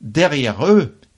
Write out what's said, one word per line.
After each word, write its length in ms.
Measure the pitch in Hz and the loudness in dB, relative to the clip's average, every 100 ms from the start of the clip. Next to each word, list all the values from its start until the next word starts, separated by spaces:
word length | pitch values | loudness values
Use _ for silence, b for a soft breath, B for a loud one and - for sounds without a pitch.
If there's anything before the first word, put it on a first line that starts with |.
derrière 640 | 110 113 175 147 120 104 156 | -8 0 0 0 -4 -2 2
eux, 320 | 208 135 - _ | 2 2 -6 _